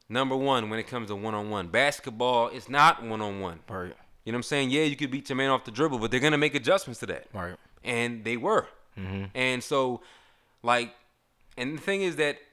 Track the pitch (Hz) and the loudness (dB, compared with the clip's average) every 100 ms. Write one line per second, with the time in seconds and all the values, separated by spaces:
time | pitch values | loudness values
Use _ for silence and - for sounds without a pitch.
0 | _ 117 135 131 135 131 107 110 107 123 | _ -2 0 0 2 2 0 -4 -6 -8
1 | 107 101 110 107 104 104 87 110 139 143 | -6 -6 -4 -4 -2 -4 0 2 2 2
2 | - 113 123 123 117 127 - 143 151 - | -8 -2 2 4 2 -2 -2 6 6 6
3 | 117 110 107 98 95 82 - 95 87 - | -2 -4 -4 -4 -6 -8 -10 -8 -8 -12
4 | - - - 120 117 143 131 139 156 139 | -20 -16 -6 -6 -2 0 2 2 2 0
5 | 139 139 139 131 135 131 - 110 156 127 | -4 -4 -4 -2 2 2 0 0 0 2
6 | 110 127 143 147 151 139 120 190 - 117 | 0 2 4 4 2 0 2 2 2 -10
7 | - 82 - 104 87 90 - - - 120 | -8 -8 -8 -8 -8 -10 -18 -14 -6 -2
8 | 120 117 110 117 151 214 - - - - | -2 -4 -4 -2 2 0 0 -12 -20 -12
9 | 95 98 98 123 127 127 - 143 131 120 | -6 -6 -6 -2 0 -2 0 0 0 -2
10 | - - _ _ _ _ 117 120 120 - | -8 -20 _ _ _ _ 2 2 2 -8
11 | _ _ _ _ _ - 127 151 - 196 | _ _ _ _ _ -8 -6 -4 -2 -2
12 | 190 151 147 139 - | -2 0 0 -2 -12